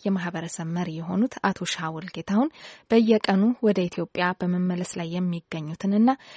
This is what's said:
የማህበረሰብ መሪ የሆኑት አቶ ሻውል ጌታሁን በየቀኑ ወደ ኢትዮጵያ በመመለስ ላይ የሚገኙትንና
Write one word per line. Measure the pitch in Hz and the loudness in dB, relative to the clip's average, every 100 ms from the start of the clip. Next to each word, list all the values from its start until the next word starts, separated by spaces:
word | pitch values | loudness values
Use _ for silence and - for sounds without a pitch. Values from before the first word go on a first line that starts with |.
የማህበረሰብ | 202 190 175 175 165 - 165 | 0 0 -2 -6 -8 -8 -4
መሪ | 175 175 | -4 -4
የሆኑት | 160 165 185 254 - | -6 -4 0 0 0
አቶ | 196 - - | -2 -2 -6
ሻውል | - 160 160 185 | -4 -6 -8 -10
ጌታሁን | 165 165 202 302 - - - _ | -10 -2 0 0 -4 -20 -20 _
በየቀኑ | 233 220 214 - 190 220 247 | 4 6 4 4 4 4 4
ወደ | 214 196 | 2 2
ኢትዮጵያ | 175 - 165 - 180 180 | 0 -4 -6 0 0 0
በመመለስ | 180 180 180 175 180 | 0 0 0 -2 -4
ላይ | 180 165 | -6 -6
የሚገኙትንና | 175 180 170 - 165 151 170 196 208 233 277 - | -4 -4 -4 -8 -8 -8 -4 0 4 4 2 -6